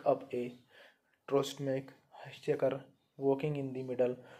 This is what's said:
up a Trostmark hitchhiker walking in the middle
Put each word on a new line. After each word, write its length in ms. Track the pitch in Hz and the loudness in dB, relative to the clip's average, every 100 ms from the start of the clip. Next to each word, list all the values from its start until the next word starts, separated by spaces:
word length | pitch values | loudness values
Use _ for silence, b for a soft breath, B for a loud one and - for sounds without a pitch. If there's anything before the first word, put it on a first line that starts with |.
| - | 2
up 280 | 131 - | 2 0
a 260 | 123 123 - b b b b b _ - | -4 -4 -8 b b b b b _ -2
Trostmark 600 | 139 135 - 139 131 135 - _ - | 0 0 -4 -2 -2 -4 -16 _ -18
hitchhiker 580 | 135 - - 139 135 135 - _ _ - | -16 -6 -2 2 2 0 -6 _ _ 0
walking 380 | 139 135 151 143 | 2 4 2 0
in 180 | 135 | -2
the 100 | 127 | -4
middle 320 | 127 123 123 123 B | -2 2 2 0 B